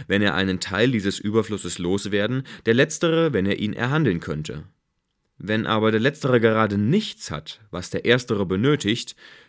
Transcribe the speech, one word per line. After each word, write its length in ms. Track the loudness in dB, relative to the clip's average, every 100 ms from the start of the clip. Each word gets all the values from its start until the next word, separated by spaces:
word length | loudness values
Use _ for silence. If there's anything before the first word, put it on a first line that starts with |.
| -2
wenn 160 | 0
er 100 | 2
einen 260 | 2 0 -2
Teil 300 | -2 0 2
dieses 300 | 2 -2 -2
Überflusses 580 | -2 0 0 -4 -6 -4
loswerden, 640 | -2 -2 0 -2 0 -2 -6 -4 0
der 80 |
Letztere, 600 | 2 2 0 0 2 2
wenn 120 | 2 0
er 140 | 0
ihn 140 | -2
erhandeln 460 | -2 -2 0 0 0
könnte. 440 | -4 -8 -8 -12 -14 _ _ _ _ _ _ -12
Wenn 300 | -4 -2 0
aber 240 | 2 2
der 80 | 2
Letztere 400 | 2 0 2 4
gerade 380 | 4 4 2 2
nichts 520 | 2 2 0 -8 -10
hat, 300 | -8 -10 -18 -12
was 200 | -10 -6
der 160 | -2 2
Erstere 400 | 2 2 -2 0
benötigt, 720 | 0 2 2 0 -2 -4 -14 -20 -20